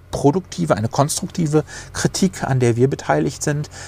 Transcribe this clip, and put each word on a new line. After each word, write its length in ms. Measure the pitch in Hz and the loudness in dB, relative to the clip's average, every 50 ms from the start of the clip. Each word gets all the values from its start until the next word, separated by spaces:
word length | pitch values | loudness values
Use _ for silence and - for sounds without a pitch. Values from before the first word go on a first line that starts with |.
| - - | -16 -10
produktive, 680 | - 131 - 143 147 190 185 - - - 170 151 135 | -4 2 2 4 4 2 -2 -6 -6 -2 0 0 0
eine 100 | 104 107 | 0 0
konstruktive 800 | 117 - - 139 151 - - - 170 - - 165 147 151 156 143 - - - - - | -2 0 0 0 0 0 -4 -6 -6 -4 -2 -2 2 2 0 0 0 -8 -16 -16 -12
Kritik, 540 | - - - 180 - - - 185 - - - | -6 -2 -2 -2 0 2 0 0 0 -2 -4
an 160 | - 131 127 | -2 0 2
der 160 | 123 120 113 | 4 4 4
wir 120 | 117 127 139 | 4 2 2
beteiligt 540 | 147 - - - 147 151 156 151 - - - | 2 0 -2 0 0 0 0 -2 -4 -4 -4
sind. 260 | 156 147 151 147 - - - - | -2 -2 -2 -4 -8 -10 -16 -16